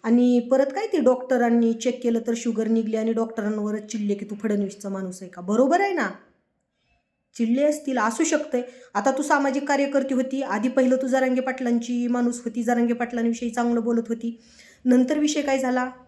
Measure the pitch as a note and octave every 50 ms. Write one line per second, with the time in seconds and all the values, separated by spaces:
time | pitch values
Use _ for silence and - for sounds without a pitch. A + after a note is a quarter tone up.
0 | - A3+ A#3 A#3+ B3 B3 B3 A#3+ A#3+ A#3+ C4 C4 C#4 C#4 C#4 F#4+ A4 A4+ - E4
1 | B3 B3 B3+ B3+ - - C4+ B3 A#3+ A#3 A#3 A#3 A#3 A3+ A3+ A3+ - B3+ A#3+ -
2 | - A#3+ A#3 A3+ A3+ - A#3 A#3 - A#3+ G#3 G#3 A3 A3 A3+ A3+ A3 G#3+ A3 A3
3 | A3 A3+ A3+ A3 A3+ A3+ - - G#3 G#3 G#3+ G#3+ G#3 G#3 G#3 G#3+ G#3 - - A3
4 | G#3 G3+ G3+ G3+ G#3+ - G#3 G3+ - A3 G#3 G3+ G3+ F#3+ G3 - - G3 G3 F#3+
5 | F#3+ F3+ F3+ - F#3+ F3+ - - F3+ F#3 G#3 A3+ C4 C4+ D#4+ F4+ G4+ G4+ F#4+ E4
6 | A#3 F#3+ F#3 - - _ _ _ _ _ _ _ _ _ _ _ _ _ _ _
7 | _ _ _ _ _ _ _ - A#3 A3+ A#3+ C4 C#4+ D4+ D4+ D4+ D4+ C#4 C4 A#3+
8 | G#3+ A3+ A#3 - E4 D#4+ - - - - - B3 B3 - - - - - _ D4+
9 | - C#4 C4+ C#4+ D4 C#4+ D#4 C#4 C#4 C#4 B3 C#4 C#4+ C#4+ C#4+ C#4 C#4 C#4 C#4 C#4
10 | C4+ C4+ C4+ B3+ C4 C4 C4 C4+ C#4 - F#3+ G#3+ G#3 B3+ B3 C4+ B3+ B3+ B3+ B3+
11 | C4+ C4 B3 C4 C4 C4 B3+ B3+ B3+ C4 B3+ B3+ C4 A#3+ A#3+ A#3 A#3 - B3 A#3+
12 | A#3+ A#3+ B3 B3 A#3+ A#3+ A#3+ A#3+ - A#3 A3+ B3 A#3 A3+ A#3+ A#3 A#3 A#3 A#3+ A#3+
13 | A#3+ A#3 B3 A#3+ A3+ A#3 A3+ A3+ B3 A#3 A#3 A#3+ A#3 A#3+ A#3+ A#3 A3 A#3 A#3 A#3
14 | A3+ - A#3 A3+ - A#3 A3+ - - _ - - - - - _ _ B3 B3+ B3+
15 | B3+ B3+ D4+ D4+ D4+ D4 D4+ D4+ C#4+ C#4+ C4+ C4+ C4 B3+ B3+ B3+ B3+ B3+ - -
16 | -